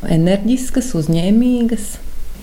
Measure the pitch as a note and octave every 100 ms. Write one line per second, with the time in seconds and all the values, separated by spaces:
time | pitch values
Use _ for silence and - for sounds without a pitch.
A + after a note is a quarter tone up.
0 | - D#3+ E3+ G3 G#3+ B3+ B3+ C4 B3 E3+
1 | D3+ E3 F#3 A3 B3 B3 A3+ A3 - -
2 | - - - -